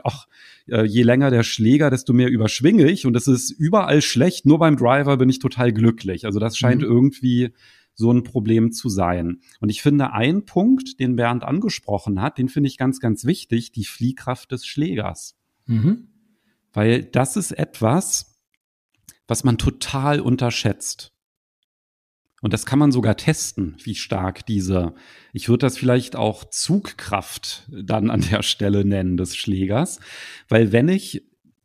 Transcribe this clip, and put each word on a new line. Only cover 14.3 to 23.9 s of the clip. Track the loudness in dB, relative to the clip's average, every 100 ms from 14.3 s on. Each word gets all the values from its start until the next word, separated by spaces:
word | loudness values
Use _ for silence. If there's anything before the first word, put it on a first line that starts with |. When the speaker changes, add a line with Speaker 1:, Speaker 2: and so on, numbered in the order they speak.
| -8 -8
Speaker 1:
des | -12 -8
Schlägers. | -6 -4 -4 -6 -10 -16 -20 _ _ -4
Speaker 2:
Mhm. | 0 2 0 -4 _ _ _ _ _ _
Speaker 1:
Weil | -2 0 0
das | 0 -2 -2 -2
ist | -6
etwas, | -6 -8 -2 0 0 -2 -6 -6 _ _ _ _ _ _ _ _ _ -8
was | -2
man | 0 2
total | 0 -2 -4 -4 0 0
unterschätzt. | 0 0 0 -2 -4 -4 -8 -12 -16 _ _ _ _ _ _ _ _ _ _ _ _ _
Und | -4
das | -4 -2
kann | 2
man | 2
sogar | 2 0 0
testen, | -2 -2 -4 -6 -8 -8
wie | -10